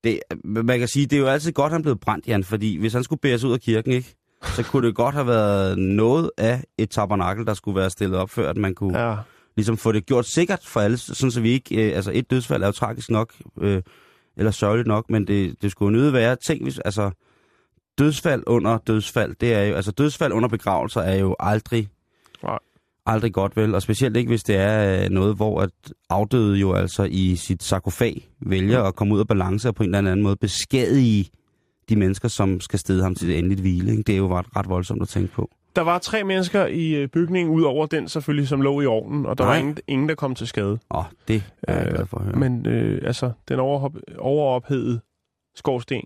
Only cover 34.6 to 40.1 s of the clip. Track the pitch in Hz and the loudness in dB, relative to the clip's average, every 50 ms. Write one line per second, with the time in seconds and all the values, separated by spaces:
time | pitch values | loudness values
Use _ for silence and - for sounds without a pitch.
34.6 | 98 90 92 90 92 - 107 107 95 95 - 98 95 92 - - - - _ _ | -4 -2 -2 -2 -2 -4 -4 -4 -4 -4 -2 -4 -4 -2 -2 -6 -6 -6 _ _
35.6 | _ _ _ - 160 165 175 175 - - - 220 202 190 190 190 185 175 - 202 | _ _ _ 0 0 2 0 -2 -2 -4 -4 -4 -2 0 0 0 0 0 0 0
36.6 | 185 - - 170 165 160 156 147 143 131 - 165 175 165 185 185 175 160 160 160 | 0 0 0 -2 -2 -2 0 -2 -2 -2 0 0 0 2 0 0 2 2 4 4
37.6 | 165 143 127 151 156 151 - 156 90 - - 160 143 - 147 147 143 127 143 135 | 4 4 2 2 0 0 -2 -4 -4 -4 -6 -6 -2 0 0 0 0 0 2 2
38.6 | 135 139 143 143 143 131 113 110 - - - 147 139 - - 135 - 104 - - | 2 2 2 2 2 2 2 0 -2 -2 -4 -4 -2 -2 0 2 2 2 4 2
39.6 | 131 143 151 - - - 143 131 143 151 | 0 -2 -6 -8 -6 -2 0 0 0 0